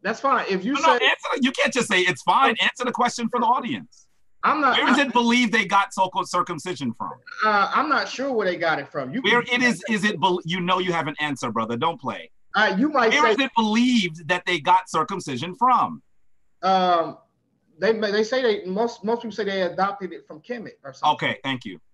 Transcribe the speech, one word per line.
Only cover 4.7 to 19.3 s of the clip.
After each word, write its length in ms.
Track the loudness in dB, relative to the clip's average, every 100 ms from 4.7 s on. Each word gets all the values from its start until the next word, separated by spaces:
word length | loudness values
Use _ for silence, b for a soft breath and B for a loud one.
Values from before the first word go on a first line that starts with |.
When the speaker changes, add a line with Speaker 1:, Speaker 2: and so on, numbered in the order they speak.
| 2
Speaker 2:
Where 100 | 4
is 60 | 4
Speaker 1:
I 40 |
Speaker 2:
it 100 | 4
believed 380 | 2 4 4 2
they 120 | 0
got 280 | 2 2 0
so-called 360 | 0 -2 0 -2
circumcision 680 | -2 -2 -4 -6 -6 -6 -6
from? 140 | -10 -10 -16 -4
Speaker 1:
Uh, 240 | 0 2 2
I'm 140 | 0 0
not 200 | 0 -2
sure 240 | -6 -4
where 140 | 0 0
they 100 | 0
got 220 | 0 -2
it 80 | -4
from. 240 | -8 -6
You 80 | -2
Speaker 2:
Where 200 | 2 2
Speaker 1:
can 180 | 2 2
Speaker 2:
it 60 | 2
is, 160 | 0 -2
is 140 | 0
it 160 | 0 0
bel-, 200 | 0 0
you 160 | -2 -4
know 180 | 0 0
you 140 | 2
have 160 | -2 -2
an 80 | -4
answer, 320 | -4 -4 -4
brother. 260 | -4 -4 -2
Don't 240 | -2 -2
play. 300 | -8 -8 -12 _ _
Speaker 1:
Uh, 220 | 0 2 2
you 100 | 2
might 200 | 4 4
Speaker 2:
Where 120 | 4
Speaker 1:
say 100 | 4
Speaker 2:
is 60 | 2
it 100 | 0 0
believed 720 | 2 2 4 2 0 -6 -4
that 160 | -4 0
they 140 | -2
got 280 | 4 2 2
circumcision 680 | -2 -2 -4 -6 -6 -6 0
from? 440 | 2 4 0 -4 _ _ _ _ _ _
Speaker 1:
Um, 560 | 0 2 4 2 0 -6 _ _ _ _ _ _
they, 140 | 0
they 300 | 0 0 0
say 180 | 0 0
they, 240 | 0 0 -2
most, 320 | -2 -2 -4
most 200 | -4 -4
people 120 | -4